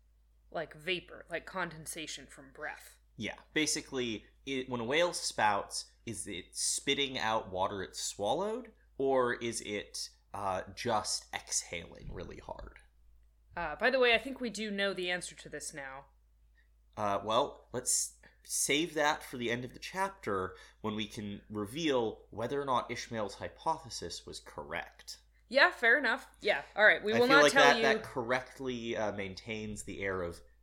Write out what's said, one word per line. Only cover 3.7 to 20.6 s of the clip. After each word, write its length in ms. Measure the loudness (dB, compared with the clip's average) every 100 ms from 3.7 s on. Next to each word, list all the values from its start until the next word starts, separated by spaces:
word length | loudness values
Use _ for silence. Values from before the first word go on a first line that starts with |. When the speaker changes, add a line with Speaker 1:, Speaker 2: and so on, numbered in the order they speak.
| 0 -2 -2 -2 -4 -8 _ -6
Speaker 2:
it, 240 | -4 -4
when 100 | -4
a 40 |
whale 280 | 0 2 2
spouts, 760 | 0 -4 2 2 2 -2 -8 -10 _ -12
is 220 | -10 -8
it 160 | -10 -10
spitting 680 | -4 -2 0 0 0 0 0
out 320 | 0 0 0
water 320 | -2 -2 -2
it 140 | -6 -6
swallowed, 720 | -6 -2 0 0 -2 -6 -10 -20 _ -2
or 380 | 2 4 4
is 260 | 0 -2 -4
it, 480 | -4 -6 -6 -8 -10 -12 _
uh, 300 | -6 -2 -2 -4 -6
just 480 | 0 0 0 -4 -6
exhaling 760 | -10 -4 -4 -4 -8 -8 -12 -12
really 260 | -10 -10 -12
hard? 400 | -12 -12 -12 -18 -20 _ -20 -20 -20 _ _ -6
Speaker 1:
Uh, 180 | -4
by 160 | 2 2
the 80 | 6
way, 160 | 6
I 40 | 6
think 220 | 2 -6
we 100 | -6
do 200 | -4 -4
know 240 | 0 0
the 160 | 0 -2
answer 240 | -2 -6
to 140 | -14 -12
this 260 | -10 -10
now. 300 | -10 -12 -12 -16 _ _ _ _ _ _ _ _ -2
Speaker 2:
Uh, 240 | 0 0
well, 440 | 2 2 2 -4 -8
let's 420 | -4 0 0 0 -8 -20 _
save 520 | -6 -2 2 2 2
that 280 | 2 2 2
for 140 | -4 -4
the 140 | -2
end 140 | -2
of 80 | -4
the 60 | -12
chapter 760 | -8 -4 -4 -4 -2 -2 -2 -6